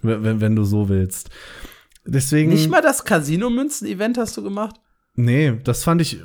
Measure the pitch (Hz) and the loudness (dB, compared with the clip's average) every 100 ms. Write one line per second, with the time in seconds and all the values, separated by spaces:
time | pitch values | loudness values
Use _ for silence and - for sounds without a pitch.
0 | 113 110 110 110 107 107 101 104 101 98 | -2 0 0 0 2 2 2 2 2 0
1 | 92 - - - - - - - _ _ | 0 -4 -14 -18 -20 -20 -20 -20 _ _
2 | - 135 135 151 156 160 156 320 302 262 | -4 -2 0 2 4 4 4 4 2 0
3 | - 185 143 165 240 240 285 - 208 190 | 0 0 2 -2 0 -2 -2 -6 -8 -4
4 | 214 240 226 - 202 202 214 - _ _ | -2 -2 -4 -6 -8 -6 -6 -8 _ _
5 | _ - 120 131 151 113 - 151 - 170 | _ -2 2 2 2 0 -2 -2 0 0
6 | 156 - | 0 -4